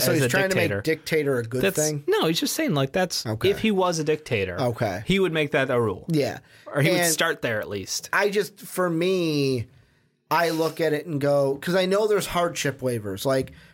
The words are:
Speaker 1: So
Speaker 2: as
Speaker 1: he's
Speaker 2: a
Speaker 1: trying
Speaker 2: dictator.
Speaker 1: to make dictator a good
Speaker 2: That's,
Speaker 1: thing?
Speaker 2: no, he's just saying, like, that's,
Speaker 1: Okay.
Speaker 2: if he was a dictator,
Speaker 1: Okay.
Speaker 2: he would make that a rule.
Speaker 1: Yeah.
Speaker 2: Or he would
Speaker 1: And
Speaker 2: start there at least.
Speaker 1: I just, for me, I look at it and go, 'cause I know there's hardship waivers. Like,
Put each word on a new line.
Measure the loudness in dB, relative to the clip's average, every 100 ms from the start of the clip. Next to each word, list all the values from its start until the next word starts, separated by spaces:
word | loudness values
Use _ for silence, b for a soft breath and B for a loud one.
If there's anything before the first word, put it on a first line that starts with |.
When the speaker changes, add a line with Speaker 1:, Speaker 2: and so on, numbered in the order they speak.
Speaker 1:
So | 2
Speaker 2:
as | 2
Speaker 1:
he's |
Speaker 2:
a | 2
Speaker 1:
trying | 2 2
Speaker 2:
dictator. | 2 0
Speaker 1:
to | 0 -2
make | -2
dictator | 0 0 2 0
a |
good | -2 0
Speaker 2:
That's, | 0 2
Speaker 1:
thing? | 0 0 0
Speaker 2:
no, | 2 2
he's | 0
just | -2 -2
saying, | 0
like, | 0 0
that's, | 0 -2 -2
Speaker 1:
Okay. | -4 0 0
Speaker 2:
if | 2
he | 2
was | 2 2 0
a |
dictator, | 0 -2 0 -2 -2 0
Speaker 1:
Okay. | -2 0 -2 -2 0
Speaker 2:
he | 0
would | 2
make | 0 0
that | 0 2
a | 2
rule. | 0 -4 -2
Speaker 1:
Yeah. | 0 0 -4 B B -6
Speaker 2:
Or | 0
he | 2
would | 4
Speaker 1:
And | 2
Speaker 2:
start | 0 0 0
there | -2 -4
at | -4
least. | -8 -6 -8 -2
Speaker 1:
I | 0 2
just, | 0 -2 -8
for | -10 -2 0
me, | 0 0 0 0 0 0 0 -4 b b b b b -2
I | 0 2
look | 0 -2 0
at | 0
it | 0 -4
and | -2
go, | 2 2 2 0
'cause | 0 0
I | 2
know | 2 2
there's | 2 0
hardship | 0 0 0 -4 -2
waivers. | -4 -2 -4 -4
Like, | 0 0 -2 B B